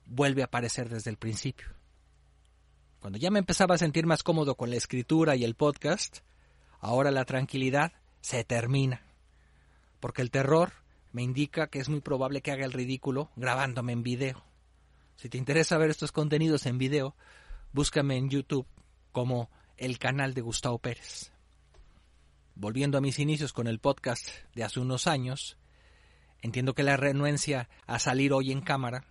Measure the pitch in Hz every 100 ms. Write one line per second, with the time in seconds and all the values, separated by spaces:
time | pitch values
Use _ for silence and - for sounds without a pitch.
0 | - 123 143 135 127 123 117 - 117 117
1 | 110 107 113 107 135 - - - - _
2 | _ _ _ _ _ _ _ _ _ _
3 | 101 98 165 208 185 - 185 170 170 156
4 | 165 156 - 165 147 127 120 120 - 127
5 | 120 160 160 135 117 113 147 143 147 185
6 | - - _ _ _ _ _ - - 123
7 | 143 135 127 131 135 139 131 135 165 -
8 | _ _ - 127 113 120 113 135 135 123
9 | - _ _ _ _ _ _ _ _ _
10 | 120 - 123 135 135 160 180 - _ _
11 | _ 117 123 127 147 - 151 139 127 151
12 | 143 135 131 139 143 135 135 127 123 131
13 | 143 131 151 - 123 123 135 123 123 120
14 | 120 123 135 127 - _ _ _ _ _
15 | _ - 120 127 127 147 156 160 156 160
16 | 151 - 151 151 160 147 131 123 131 147
17 | 135 - - - - - - 127 147 160
18 | 139 131 135 139 139 143 127 - - _
19 | _ - 123 123 117 - _ - 127 123
20 | 123 135 135 127 117 - 127 120 123 117
21 | - - - _ _ _ _ - - -
22 | _ _ - _ _ - 104 117 143 139
23 | 139 131 143 151 151 - 117 113 143 135
24 | - - - - - - 110 - 127 127
25 | - 147 123 131 - - _ _ - _
26 | _ _ _ _ 117 120 131 131 143 139
27 | 143 139 147 147 - 135 117 - - 117
28 | - 131 139 139 135 135 131 139 123 123
29 | -